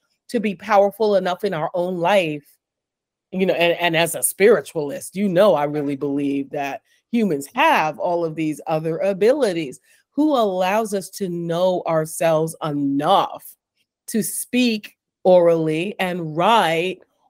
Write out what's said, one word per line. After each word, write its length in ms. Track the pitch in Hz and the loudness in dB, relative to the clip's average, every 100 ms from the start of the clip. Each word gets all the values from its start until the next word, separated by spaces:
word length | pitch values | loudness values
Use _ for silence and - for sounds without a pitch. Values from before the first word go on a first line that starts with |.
| _ _ - | _ _ -6
to 100 | 240 | -4
be 160 | 202 180 | -4 -6
powerful 580 | 214 202 202 - 214 | 2 4 4 2 0
enough 300 | 202 185 180 | 2 0 -2
in 100 | 202 | -4
our 160 | 170 160 | -4 -4
own 260 | 180 180 180 | -4 -4 -2
life, 460 | 170 202 160 147 - _ _ _ _ _ _ _ _ | 2 2 2 -4 -12 _ _ _ _ _ _ _ _
you 160 | 185 185 | -2 0
know, 80 | |
and, 240 | 156 170 165 | 2 2 2
and 180 | 170 160 | 0 0
as 200 | 170 156 | 0 -2
a 80 | |
spiritualist, 880 | - - 202 185 - 165 143 139 - | -6 2 4 4 2 -8 -8 -8 -10
you 140 | 185 202 | -4 0
know, 260 | 170 208 | 4 4
I 100 | 151 | 4
really 300 | 147 147 143 | 0 -2 -4
believe 560 | 139 143 139 143 139 139 | -4 -4 -2 -2 -4 -6
that 320 | 147 139 131 _ _ _ | -6 -6 -8 _ _ _
humans 360 | 233 208 143 139 | -2 0 -2 -4
have 460 | 240 320 240 156 117 | 0 2 2 0 -2
all 240 | 180 175 | -2 -2
of 100 | 165 | -2
these 260 | 156 156 147 - | -4 -6 -6 -4
other 320 | 160 160 160 | -4 -4 -4
abilities. 800 | 196 190 208 294 233 170 147 - _ _ _ - | -4 0 2 2 0 -2 -6 -10 _ _ _ -2
Who 200 | 302 269 | 2 2
allows 560 | 214 185 185 208 226 | 2 0 0 0 -2
us 160 | 196 175 | -4 -8
to 180 | - 190 | -8 -6
know 560 | 170 170 165 185 180 - | -6 -4 0 2 0 0
ourselves 720 | 160 160 - 165 156 160 - | -2 -2 0 2 2 0 -4
enough 880 | 160 147 139 139 151 190 - - - - _ _ _ _ - | -6 -2 -2 0 2 2 2 -4 -18 -20 _ _ _ _ -6
to 120 | 220 | -4
speak 720 | 190 - - 247 247 220 - _ _ _ | -4 -6 -4 0 0 0 -6 _ _ _
orally 720 | 185 180 170 165 160 156 190 - | 4 6 6 4 2 -2 -4 -4
and 360 | 185 180 165 151 | -4 -4 -6 0
write 680 | 185 233 170 165 180 - _ _ | 2 4 2 0 -2 -6 _ _